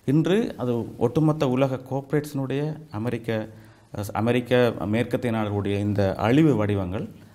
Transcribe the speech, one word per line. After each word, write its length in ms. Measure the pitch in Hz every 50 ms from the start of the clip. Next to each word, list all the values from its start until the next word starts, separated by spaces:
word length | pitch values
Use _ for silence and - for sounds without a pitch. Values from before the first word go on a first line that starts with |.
| -
இன்று 500 | - 135 160 156 160 185 220 240 - -
அது 400 | - 127 123 120 117 110 - -
ஒட்டுமொத்த 520 | - - 120 - 156 156 156 151 156 156 131
உலக 300 | 123 127 139 131 131 123 127 -
கோஆபரேட்ஸினுடைய 840 | 131 139 135 - - 151 147 151 - 135 135 127 135 139 147 156 160 - - -
அமெரிக்க, 560 | - 104 110 123 117 117 - - 113 110 107 107 - - - - - _ _ _ -
அ, 60 | 101 104 104 -
அமெரிக்க, 600 | 101 110 117 120 123 120 120 127 123 123 117 - - -
மேற்கத்திய 480 | 101 107 117 123 120 - 127 - 120 113
நாடுகளுடைய 460 | 113 107 104 101 101 98 101 101 101
இந்த 360 | 101 104 101 104 101 95 92
அழிவு 400 | - - 110 127 151 165 156 127
வடிவங்கள் 540 | 107 107 101 104 98 95 90 92 110 156 - - - - -